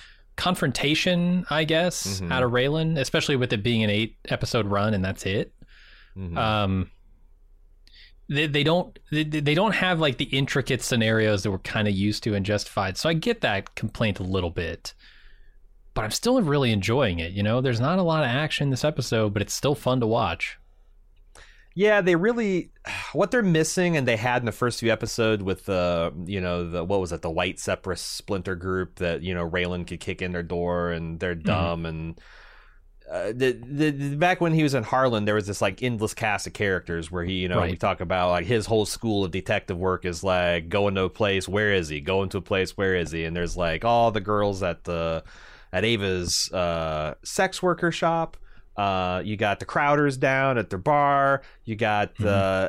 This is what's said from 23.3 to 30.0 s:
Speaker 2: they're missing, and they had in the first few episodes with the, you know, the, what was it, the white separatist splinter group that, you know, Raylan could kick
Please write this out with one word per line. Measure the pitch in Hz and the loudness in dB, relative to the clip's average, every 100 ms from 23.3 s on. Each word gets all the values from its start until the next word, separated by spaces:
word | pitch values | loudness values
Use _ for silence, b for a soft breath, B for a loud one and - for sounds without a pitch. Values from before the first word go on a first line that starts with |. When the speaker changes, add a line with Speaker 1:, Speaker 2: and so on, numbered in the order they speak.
Speaker 2:
they're | 247 | 2
missing, | 202 160 160 - 175 165 | 4 4 2 2 2 2
and | 123 | 2
they | 113 | 0
had | 123 123 | 2 0
in | 120 | 0
the | |
first | - 123 - | 0 -2 0
few | 117 | 0
episodes | 107 113 - 110 107 | 0 -2 0 2 2
with | 95 92 - | 0 -4 -2
the, | 92 87 85 85 78 85 | 0 2 2 0 -4 -6
you | 98 | -4
know, | 90 87 87 | -2 -2 -4
the, | 87 | -4
what | 85 101 | -2 0
was | 90 | -2
it, | 82 | -4
the | 87 | -4
white | 82 92 92 | -2 -2 -2
separatist | - 95 - 87 - - | -4 -4 -4 -6 -8 -10
splinter | - 98 90 90 | -6 -6 -4 -6
group | 92 92 90 - | -4 -2 -4 -4
that, | 87 82 | -4 -2
you | 85 | -4
know, | 90 85 | -4 -2
Raylan | 90 87 90 85 | -2 -2 -2 -6
could | |
kick | 82 | -8